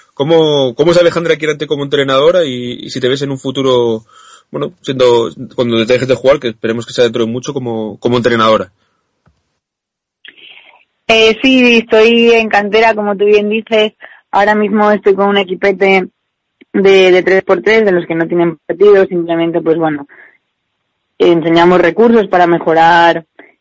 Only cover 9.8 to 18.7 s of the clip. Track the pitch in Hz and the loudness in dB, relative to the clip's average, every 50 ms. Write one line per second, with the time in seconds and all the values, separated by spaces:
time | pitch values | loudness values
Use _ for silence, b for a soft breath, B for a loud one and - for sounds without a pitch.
9.8 | _ _ _ _ _ _ _ _ - B B B B B B B B B B B | _ _ _ _ _ _ _ _ -20 B B B B B B B B B B B
10.8 | B B _ _ _ - 226 226 220 220 220 220 - 262 262 254 247 240 240 233 | B B _ _ _ 0 2 4 4 2 2 0 0 2 2 4 4 4 2 2
11.8 | 233 - 226 220 220 233 233 233 233 233 233 226 220 214 202 202 208 202 202 220 | 0 2 2 4 4 4 4 4 4 4 2 2 0 0 -2 -2 -2 0 0 2
12.8 | 226 226 214 214 208 202 208 196 202 208 208 208 208 208 214 226 214 - 226 214 | 2 2 0 -2 -4 -4 -2 -2 0 2 2 2 0 -2 -4 -6 -4 -2 -2 -2
13.8 | 214 214 - B B B B B B _ - 196 202 208 214 208 214 196 208 214 | -2 -2 -6 B B B B B B _ -2 0 0 0 0 0 -2 -2 0 0
14.8 | 208 208 214 202 - 208 190 190 202 202 202 202 196 180 185 180 - 202 190 180 | 2 2 0 0 0 0 0 2 0 0 0 -2 -2 -4 -6 -2 -2 -2 -2 0
15.8 | 196 190 190 190 185 - - _ _ _ _ _ _ _ _ _ - _ - 202 | 0 0 0 0 -2 -6 -12 _ _ _ _ _ _ _ _ _ -20 _ -4 0
16.8 | 190 196 196 190 185 180 180 185 175 185 190 190 - - 190 180 - 208 220 226 | 2 4 4 4 4 4 4 2 2 2 0 0 0 -2 -4 -2 0 0 0 2
17.8 | 220 202 180 175 160 - 165 165 165 165 170 175 170 170 160 - _ - | 2 0 0 -2 -2 -4 -4 -4 -4 -2 -2 -2 -2 -2 -4 -6 _ -10